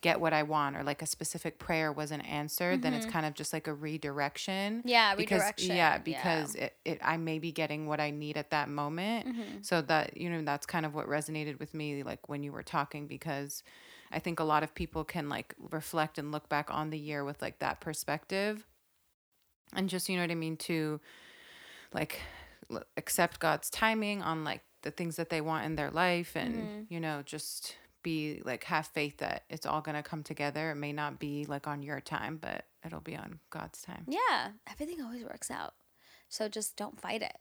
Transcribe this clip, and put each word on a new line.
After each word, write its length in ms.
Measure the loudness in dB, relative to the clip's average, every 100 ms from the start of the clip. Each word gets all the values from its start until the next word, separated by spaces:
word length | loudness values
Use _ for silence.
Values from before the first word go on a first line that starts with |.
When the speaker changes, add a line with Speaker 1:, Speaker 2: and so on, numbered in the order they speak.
Speaker 1:
get 180 | 6 6
what 140 | 6
I 100 | 4
want, 340 | 4 4 2 0
or, 60 |
like, 180 | -2 0
a 60 | -2
specific 500 | -4 -4 -4 -6 -6
prayer 340 | 0 2 2
wasn't 320 | 0 -2 -4 -2
answered, 560 | -2 -2 0 4 4
then 100 | 4
it's 140 | 2 0
Speaker 2:
Mm-hmm. 40 |
Speaker 1:
kind 120 | 2 0
of 80 |
just, 200 | 0 -2
like, 120 | -2 -2
a 80 |
redirection. 1080 | -4 -2 -4 -2 0 0 0 -2 0 0 -2 6
Speaker 2:
Yeah, 300 | 8 8 6
Speaker 1:
Because, 240 | 4 6
Speaker 2:
redirection. 360 | 4 2 2 8
Speaker 1:
yeah, 180 | 8
Speaker 2:
Yeah. 40 | 6
Speaker 1:
because 560 | 0 0 2 2 2
it, 240 | -2 -4 -4 -4
it, 140 | 0
I 140 | 2 2
may 220 | 0 -2
be 120 | -2
getting 360 | 0 0 0 -2
what 120 | 0
I 120 | 0
need 260 | -2 -4 -4
at 140 | 0
that 180 | 2 2
moment. 600 | 0 -2 0 0 0 -2
Speaker 2:
Mm-hmm. 320 | -6 -6 -8
Speaker 1:
So 180 | 2 2
that, 340 | 6 4 4 -2
you 140 | -2
know, 140 | 0
that's 240 | 0 0 0
kind 180 | 0 0
of 80 |
what 140 | -2 0
resonated 500 | 0 0 -4 -4 -4
with 160 | -6
me, 300 | -4 -4 -2
like, 260 | -4 -6 -6
when 140 | -6
you 80 | -4
were 100 | -6
talking, 460 | -2 0 0 -4 -8
because 560 | -8 -4 -4 -4 -8 -12 -20 -20 -20 -6
I 80 | -4
think 200 | -2 0
a 40 |
lot 180 | 4 4
of 140 | 4 -2
people 280 | -4 -2
can, 240 | -2 -2 -2
like, 280 | -2 -6 -12 -6
reflect 480 | -6 -2 2 2 2
and 120 | -4
look 180 | -4 0
back 200 | 0 0
on 220 | -2 -2
the 80 | -4
year 240 | -4 -2 -2
with, 160 | -4
like, 160 | -6 -2
that 200 | -2 -2
perspective. 840 | -4 -4 -2 -2 -2 0 0 -2 -8 _ _ _ _ _ _ _ _ _ _
And 140 | 0 2
just, 220 | 0 0
you 80 | 2
know 60 |
what 80 | 2
I 40 | 0
mean, 220 | -2 -2
to, 420 | 0 2 2 -2 -6 -20 -20 -20 -20 -20 -18 -18 -8
like, 260 | -4 -4 -4 -10 -12 -18 -20 -8
l-, 140 | -6 -6 -8
accept 420 | -2 4 4 6
God's 300 | 2 4 0
timing 520 | 4 4 4 2 0
on, 220 | 0 0
like, 180 | 0 -4 -6 _
the 100 | -8
things 240 | -2 -4 -2
that 120 | 0
they 120 | 0
want 240 | 2 0 0
in 100 | 0
their 160 | 0
life, 440 | 4 4 4 0 -2
and, 200 | -2 -2
Speaker 2:
Mm-hmm. 380 | -4 -6 -8
Speaker 1:
you 60 | -4
know, 220 | -2 -2
just 520 | -4 -8 -6 -8 -8 -12 -20 _
be, 380 | -2 -2 -2 -4
like, 200 | -4 -4 2
have 220 | 0 2
faith 300 | 0 0 0
that 240 | -2 -2 -4
it's 160 | -6 0
all 140 | 0
gonna 220 | 2 -4
come 200 | -2 -6
together. 480 | -6 -2 0 0 -2
It 40 | -2
may 160 | -2
not 280 | 0 -2 -2
be, 260 | -4 -2 -2
like, 220 | -2 -2
on 160 | -4
your 180 | -4 -6
time, 360 | -4 -2 -2 -4
but 280 | -4 -6 -8 _
it'll 160 | -10 -10
be 160 | -8 -10
on 240 | -10 -14 _
God's 320 | -10 -10 -10
time. 240 | -12 -12 -4
Speaker 2:
Yeah, 420 | 0 4 4 0 -6 -16
everything 320 | -8 -8 -6
always 220 | -8 -8
works 280 | -10 -8 -6
out. 240 | -6 -6 -10 _ _ -20 -20 _
So 200 | -4 -2
just 260 | -2 -4 -4
don't 220 | -8 -6
fight 220 | -4 -2
it. 160 | -2 -8